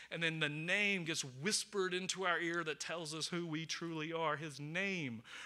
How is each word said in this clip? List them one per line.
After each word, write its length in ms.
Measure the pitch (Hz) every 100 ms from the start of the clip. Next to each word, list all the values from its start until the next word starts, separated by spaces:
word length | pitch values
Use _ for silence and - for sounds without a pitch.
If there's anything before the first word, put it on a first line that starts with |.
| -
and 120 | 165
then 180 | 165 160
the 80 | 151
name 560 | 147 165 196 208 196
gets 180 | 160 160
whispered 720 | 139 127 170 208 - 202 185
into 320 | 180 185 185
our 160 | 185 165
ear 240 | 170 170
that 160 | 160 143
tells 340 | - 170 160
us 140 | 160 143
who 180 | 175 170
we 200 | 156 160
truly 440 | - 170 160 156
are. 260 | 165 160 147
His 220 | 160 135
name 600 | 147 170 196 190 139 113 - -